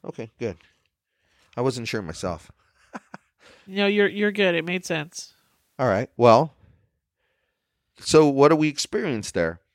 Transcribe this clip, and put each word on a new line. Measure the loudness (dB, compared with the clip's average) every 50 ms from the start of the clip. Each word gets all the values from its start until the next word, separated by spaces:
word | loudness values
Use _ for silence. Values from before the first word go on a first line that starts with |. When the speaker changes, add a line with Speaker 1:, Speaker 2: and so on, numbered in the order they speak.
| -16
Speaker 1:
Okay, | -16 -14 -14 -16 -16 _ _
good. | -10 -10 -10 -10 _ _ _ _ _ _ _ _ _ _ _ _ _ _ _ _ _ _ _
I | -4
wasn't | -4 -4 -4 -6 -10
sure | -8 -8 -8
myself. | -8 -10 -12 -10 -8 -8 -10 -10 -14 -20 -20 _ _ _ _ _ _ _ -20
<laughs> | -20 _ _ -20 -20 _ _ _ _ _ -20 -20 _ _
Speaker 2:
No, | -10 -4 -2 0
you're, | 0 2 2 0
you're | 0 0 -2 -4 -4
good. | -2 0 0 0 0
It | -2 -4
made | -4 -6 -8 -6
sense. | -6 -6 -6 -6 -10 -14 -18 -20 -20 _ _ _ _ _ _ _ _ _
Speaker 1:
All | -4 -2
right. | 0 0 0 -2 -6 _
Well, | 4 6 8 8 8 6 0 _ _ _ _ _ _ _ _ _ _ _ _ _ _ _ _ _ _ _ _ _ _ _ _ _ _ _ _ _ -16
so | -6 4 4 6 6
what | 6 4 4 6 6
do | 6
we | 4 0
experience | -2 -2 -6 -8 -6 -6 -6 -4 -4 -6 -6 -8 -6
there? | -4 -2 -2 -2 -4 -10 _ _ _